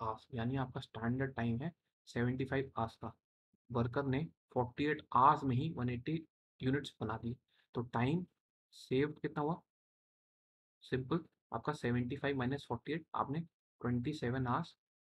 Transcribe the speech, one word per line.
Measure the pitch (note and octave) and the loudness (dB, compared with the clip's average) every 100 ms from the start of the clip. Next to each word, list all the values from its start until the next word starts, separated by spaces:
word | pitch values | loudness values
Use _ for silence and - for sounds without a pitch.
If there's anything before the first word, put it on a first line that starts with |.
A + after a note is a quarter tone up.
आवर्स, | A2 G#2+ - | -4 -4 -6
यानी | A#2+ A#2+ C3+ | -4 0 0
आपका | C3 C3 | -2 -6
स्टैंडर्ड | - - A#2 B2+ C3+ B2+ | -10 -4 -2 0 0 0
टाइम | A#2 A#2 | 0 0
है | D#3+ - _ _ - | -4 -8 _ _ -8
सेवेंटी | A#2+ B2 B2+ C3 | 0 0 0 0
फ़ाइव | C3+ - - | 0 -2 -2
आवर्स | A2+ - | -4 -4
का। | A2+ - _ _ _ _ - | -12 -12 _ _ _ _ -4
वर्कर | A#2+ A#2+ C#3+ C3+ | 0 2 0 2
ने | C3 D#3+ - _ | 0 -2 -8 _
फ़ोर्टी | B2+ A#2+ - D3 | -2 -2 0 0
एट | D3+ - | 0 2
आवर्स | C#3+ C#3 D3+ | 6 8 6
में | C#3 B2 | 4 2
ही | D#3+ | 0
वन | B2 B2 | 0 -2
एटी | B2 C#3 D#3+ - _ _ _ | -2 -2 -4 -4 _ _ _
यूनिट्स | C3 C#3+ D3+ - | 0 0 -2 -6
बना | A2 A2 | -4 -2
दी, | A#2 B2+ _ _ _ B2+ | -4 -6 _ _ _ -6
तो | |
टाइम | A#2+ A#2+ B2 E3+ F3+ _ _ _ _ | -2 2 2 2 -2 _ _ _ _
सेव्ड | - - B2+ D3 D3+ | -20 0 2 2 -2
कितना | D3+ - | -6 -2
हुआ? | D3 F3 - _ _ _ _ _ _ _ _ _ _ _ | -2 -2 -8 _ _ _ _ _ _ _ _ _ _ _
सिंपल, | - C3 C3 E3+ - _ _ | -4 -4 0 -2 -2 _ _
आपका | A2+ D3 | -6 -4
सेवेंटी | D3 B2 B2 B2 C3+ | -2 0 2 0 -2
फ़ाइव | C#3+ C#3 | -2 0
माइनस | B2 C#3+ - | 0 -2 -4
फ़ोर्टी | A#2 - | -6 -4
एट, | E3 - - | -6 -4 -4
आपने | - D3+ E3+ _ _ _ | -2 -4 -6 _ _ _
ट्वेंटी | B2 B2 B2 | -2 0 0
सेवन | D#3 A#2+ C3 B2+ | -2 -2 0 0
आवर्स | C3 E3+ - _ _ | 0 -2 -10 _ _